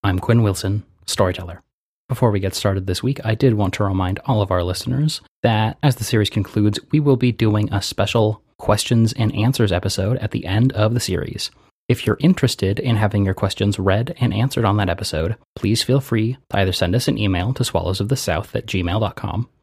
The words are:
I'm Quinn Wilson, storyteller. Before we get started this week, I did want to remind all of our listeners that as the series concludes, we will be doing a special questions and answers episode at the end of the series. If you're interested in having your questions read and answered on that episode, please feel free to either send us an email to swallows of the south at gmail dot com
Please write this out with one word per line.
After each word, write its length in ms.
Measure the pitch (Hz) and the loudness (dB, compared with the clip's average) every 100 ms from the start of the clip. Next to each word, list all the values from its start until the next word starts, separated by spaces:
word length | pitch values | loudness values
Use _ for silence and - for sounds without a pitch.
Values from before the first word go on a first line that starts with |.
I'm 160 | 101 92 | 0 -2
Quinn 240 | - 117 | 2 2
Wilson, 400 | 107 92 98 104 - _ - | 2 0 -4 -4 -6 _ -8
storyteller. 560 | - 92 90 87 80 _ _ _ _ _ | 0 0 0 -10 -16 _ _ _ _ _
Before 240 | 123 120 | 0 2
we 80 | 101 | 2
get 120 | 95 | -2
started 360 | - 104 98 95 | -2 0 0 -2
this 160 | 92 | -2
week, 200 | 123 139 | -2 -2
I 120 | 113 110 | -2 2
did 180 | 135 | 2
want 200 | 107 98 | 2 0
to 100 | - | 0
remind 340 | 101 95 92 101 - | -2 0 -2 -2 -2
all 160 | 110 | 0
of 80 | 98 | 2
our 140 | 92 | 0
listeners 560 | 87 90 - 127 151 - _ _ | 0 -4 -4 -2 -2 -4 _ _
that 340 | 120 107 110 - | 0 2 0 0
as 100 | 147 | 0
the 80 | 123 | 0
series 280 | 107 113 101 | 0 0 2
concludes, 500 | 110 98 - 107 104 - | 0 -2 0 0 0 -2
we 80 | 151 | 0
will 180 | 143 123 | 2 2
be 140 | 123 | 2
doing 420 | 113 110 104 107 | 2 2 2 0
a 80 | 101 | -2
special 600 | - - 98 120 107 107 _ _ | -4 -2 0 2 2 -2 _ _
questions 540 | - 104 - 117 113 | 0 0 2 2 2
and 200 | - 110 | 2 -2
answers 380 | - 113 131 107 | 2 0 2 2
episode 480 | 87 98 - 95 127 | 2 -2 -2 -2 -2
at 140 | - | -4
the 140 | - 80 | -6 -2
end 260 | 101 131 | 2 2
of 220 | 110 107 | 2 0
the 60 | 120 | 0
series. 520 | - 90 - - - _ _ _ - | -2 -4 -4 -8 -10 _ _ _ -2
If 200 | 120 - | 0 0
you're 100 | - | 2
interested 640 | 165 185 127 - 98 104 | 2 2 0 0 -2 0
in 160 | 123 110 | 0 2
having 280 | 107 104 | 2 2
your 100 | 95 | 0
questions 440 | 95 98 - 101 101 | 0 -2 0 0 2
read 380 | 95 98 127 - | 2 2 0 0
and 160 | 123 | 0
answered 300 | 104 127 - | 2 0 2
on 140 | 113 101 | 2 2
that 120 | 95 | 0
episode, 460 | 85 - 78 82 113 _ | -2 -4 -2 -2 -4 _
please 300 | - 98 117 | -4 0 0
feel 160 | - 135 | 2 0
free 380 | - 113 110 131 _ | 2 0 0 -4 _
to 60 | 101 | 0
either 160 | 95 | 0
send 240 | 92 87 117 | 0 0 0
us 100 | - | 0
an 120 | 110 | 0
email 360 | 104 90 98 | 0 0 -2
to 80 | 131 | -2
swallows 380 | 123 85 87 95 | -2 -2 -2 -4
of 80 | 101 | -2
the 80 | 135 | -2
south 400 | - 82 - - | -2 -4 -2 -8
at 100 | - | -4
gmail 320 | 95 87 110 | -4 -2 -2
dot 160 | 104 | -2
com 340 | - 101 92 123 _ | -4 -6 -6 -8 _